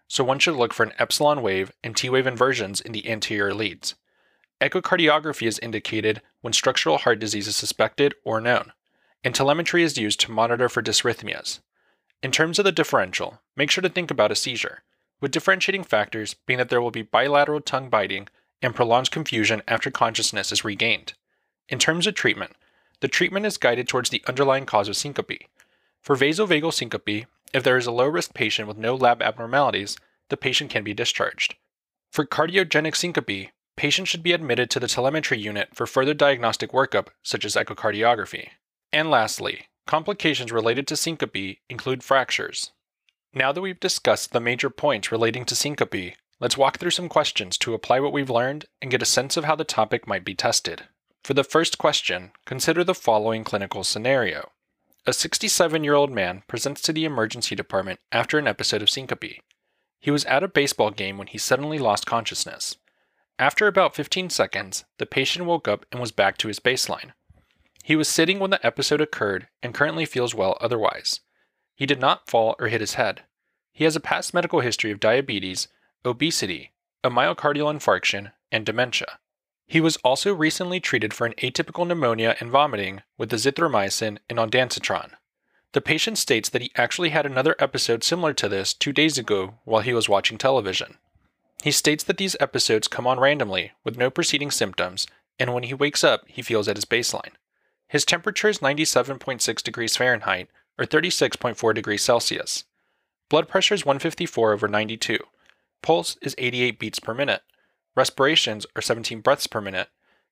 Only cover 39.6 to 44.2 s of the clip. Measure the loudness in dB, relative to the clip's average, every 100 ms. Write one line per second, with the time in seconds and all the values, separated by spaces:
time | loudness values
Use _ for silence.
39.6 | -12 _ -2 -2 -2 0 0 0 -2 0
40.6 | 2 0 -2 -4 -4 -4 -4 -4 -8 -10
41.6 | -14 -8 -4 -2 2 2 2 -2 -4 -8
42.6 | -10 _ _ _ _ _ _ 0 0 0
43.6 | -4 -4 -4 0 2 0